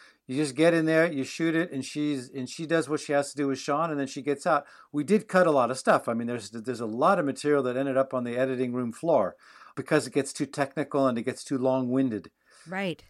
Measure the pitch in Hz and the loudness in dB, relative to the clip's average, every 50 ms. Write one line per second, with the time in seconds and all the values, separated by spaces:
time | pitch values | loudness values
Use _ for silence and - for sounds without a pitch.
0 | - - _ _ _ - 127 143 156 135 123 143 160 170 170 165 160 160 160 160 | -20 -20 _ _ _ -6 -2 -2 -2 -2 2 4 4 6 6 4 2 4 4 4
1 | 165 175 151 135 127 - - - 165 165 160 165 175 - 139 131 127 - - 151 | 4 4 2 -4 -6 -6 -4 -2 -2 0 0 0 -2 -2 -4 -8 -8 -6 -6 -4
2 | 147 147 143 131 123 - - 135 127 123 - - 165 147 165 165 156 139 151 143 | -2 -2 -2 -4 -6 -10 -10 -10 -10 -10 -8 -10 -4 0 0 0 2 0 -4 -4
3 | - - 143 143 139 - - 151 143 139 131 131 - 151 143 151 165 165 151 143 | -2 0 0 0 0 0 -2 -2 -2 -2 -2 -2 -2 -2 0 0 0 -2 -2 -2
4 | 135 131 - 147 127 147 139 139 - 180 156 143 - - - - - _ - 147 | -4 -4 -6 -6 -4 -4 -4 -2 2 2 2 2 0 -6 -20 -20 -20 _ -6 -4
5 | 143 147 208 208 - - - 185 180 165 147 135 120 113 127 - - 233 175 131 | 2 2 2 2 2 4 4 4 6 6 6 4 4 2 0 -2 2 4 4 4
6 | - 123 117 117 117 117 120 117 101 98 113 117 107 127 120 110 120 107 110 123 | 2 0 -2 -2 -2 -4 -6 -6 -8 -10 -12 -8 -6 -6 -6 -4 -6 -6 -2 2
7 | 147 185 196 180 151 139 131 - - 147 147 139 127 127 120 131 139 139 131 131 | 4 4 4 4 2 -2 -4 -2 0 2 2 2 2 0 -2 -2 -2 0 2 0
8 | 135 - 131 127 120 120 120 123 131 135 127 123 127 123 120 127 123 117 113 - | 0 0 -2 -4 -4 -4 -2 -2 0 0 0 -2 -2 -2 -2 -4 -4 -4 -6 -4
9 | 160 170 151 117 95 87 - _ _ - - - - - - - 131 - 160 147 | 0 2 4 4 2 0 -4 _ _ -20 -20 -20 -20 -14 -10 -10 -2 2 2 2
10 | - 127 - 143 135 - - - 143 135 - 147 139 135 - 160 139 - - 139 | 2 2 -2 -2 -2 -2 -4 -6 -6 -6 -2 -4 -4 -2 -2 -6 -6 -2 0 2
11 | 135 131 120 117 110 135 - - - - 143 123 127 131 131 131 127 123 127 135 | 2 2 2 0 -2 -4 -6 -6 -6 -6 -4 0 0 2 2 0 0 0 0 0
12 | 135 127 107 98 - - _ _ _ _ _ - - 160 185 190 202 180 156 _ | 0 0 -2 -4 -8 -10 _ _ _ _ _ -20 -16 -10 -6 -4 -4 -4 -6 _
13 | - | -14